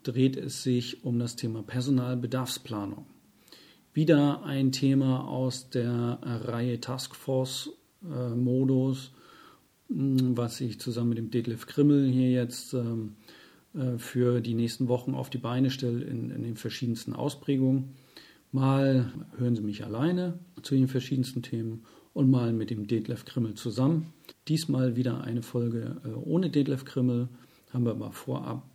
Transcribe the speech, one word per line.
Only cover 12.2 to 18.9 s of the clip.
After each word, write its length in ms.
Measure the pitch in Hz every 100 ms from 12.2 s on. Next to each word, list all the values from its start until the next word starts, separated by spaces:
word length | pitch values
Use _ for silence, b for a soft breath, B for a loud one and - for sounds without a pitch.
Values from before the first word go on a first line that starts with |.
| 127
jetzt, 420 | 127 120 120 -
ähm, 420 | 127 117 113 107 104 B B B B _
äh, 240 | 165 131 120
für 420 | - 123 123 123
die 140 | 117
nächsten 320 | 117 117 - 127
Wochen 260 | 123 127
auf 160 | 135 127
die 100 | 127
Beine 320 | 117 123 135
stelle 340 | 131 123 120
in, 260 | - 120 120
in 140 | 120
den 100 | 117
verschiedensten 600 | 110 117 - 120 117 -
Ausprägungen. 840 | 117 143 135 - 135 131 135 131 B B B B B _
Mal 600 | 131 135 135 135